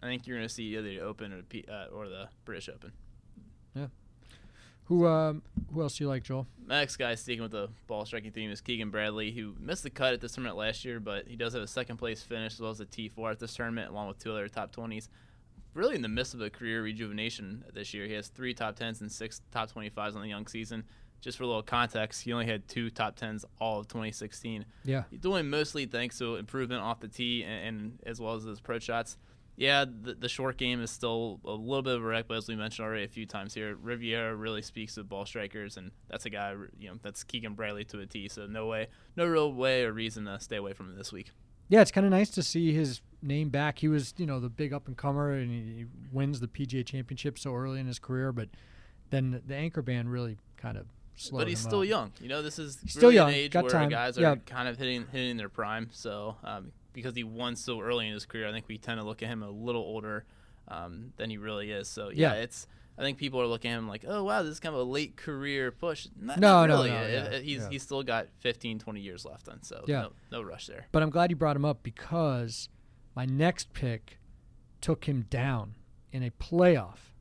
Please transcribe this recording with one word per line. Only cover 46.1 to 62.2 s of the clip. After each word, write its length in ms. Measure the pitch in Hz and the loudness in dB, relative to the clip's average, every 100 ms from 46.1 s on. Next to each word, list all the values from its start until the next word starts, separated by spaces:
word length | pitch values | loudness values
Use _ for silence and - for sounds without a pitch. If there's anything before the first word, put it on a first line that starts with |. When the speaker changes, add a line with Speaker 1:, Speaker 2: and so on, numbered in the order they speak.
Speaker 2:
wins 280 | 131 139 143 | 0 2 0
the 80 | 120 | -2
P 180 | - 135 | -2 -2
G 140 | 131 | -2
A 40 | |
Championship 540 | 120 135 120 131 147 117 | -2 -4 -6 -4 -4 -4
so 160 | 139 | -4
early 260 | 123 131 135 | -2 -2 -2
in 60 | 127 | -2
his 140 | 120 | -4
career, 320 | - 131 131 | -2 0 0
but 180 | 120 107 - - - - - - | 0 -4 -8 -20 -20 -20 -20 -2
then 180 | 139 131 | 2 2
the, 100 | 123 - | 0 -4
the 100 | 139 | -4
anchor 280 | 160 160 | -2 -2
ban 260 | 127 123 117 | 0 0 0
really 300 | 123 120 107 - - | -2 -2 -6 -12 -12
kind 220 | 120 107 | -8 -8
of 80 | - - - - | -10 -16 -20 -14
slowed 260 | - 135 | -6 -2
Speaker 1:
But 60 | 160 | 0
he's 160 | 165 | 0
Speaker 2:
him 60 | 113 | 2
Speaker 1:
still 120 | 202 | 2
Speaker 2:
up. 60 | 190 | 4
Speaker 1:
young. 240 | - 107 - | 2 0 -6
You 80 | 120 | -4
know, 120 | 143 | -2
this 160 | 151 151 | -2 -6
is 220 | 147 135 | -8 -8
Speaker 2:
He's 120 | - | -6
still 100 | - 240 | 10 12
Speaker 1:
really 60 | 233 | 12
Speaker 2:
young, 120 | 151 | 12
Speaker 1:
an 60 | 143 | 8
age 160 | 143 | 4
Speaker 2:
got 140 | 170 127 | 4 6
Speaker 1:
where 60 | |
Speaker 2:
time. 180 | 165 147 | 6 6
Speaker 1:
guys 280 | 117 123 127 | 4 2 6
are 40 | |
Speaker 2:
Yeah. 140 | 165 135 - | 6 6 2
Speaker 1:
kind 200 | 127 123 | -4 -2
of 120 | 117 | 0
hitting, 260 | 131 123 120 | 0 0 -2
hitting 260 | 131 127 117 | -2 -2 -2
their 120 | 101 | -4
prime, 400 | - 107 110 113 | -4 -2 -2 -4
so, 460 | - 117 104 104 107 | -6 -6 -6 -6 -8
um, 280 | - 104 95 - - | -8 -8 -10 -16 -18
because 240 | 135 123 120 | -8 -6 -4
he 80 | |
won 320 | 113 113 120 117 | -6 -4 -4 -4
so 260 | - 117 | -4 -2
early 240 | 107 120 110 | 2 2 2
in 60 | |
his 100 | 104 - | -4 -6
career, 200 | 113 107 | -4 -4
I 40 | |
think 160 | 110 - | -4 -6
we 100 | 107 | -8
tend 220 | - 113 | -6 -4
to 40 | |
look 200 | 107 107 | -4 -6
at 40 | 113 | -6
him 140 | 117 | -6
a 80 | 104 | -6
little 320 | 104 117 120 | -6 -2 -2
older, 440 | 98 110 107 107 107 - - - - | -2 -4 -4 -6 -8 -16 -20 -20 -12
um, 440 | 82 87 87 123 - | -8 -8 -10 -12 -8
than 140 | 110 | -6
he 60 | 107 | -6
really 340 | 107 104 104 | -6 -4 -4
is. 160 | 104 98 | -4 -6
So, 220 | - 104 | -6 -4
yeah, 260 | 147 | 4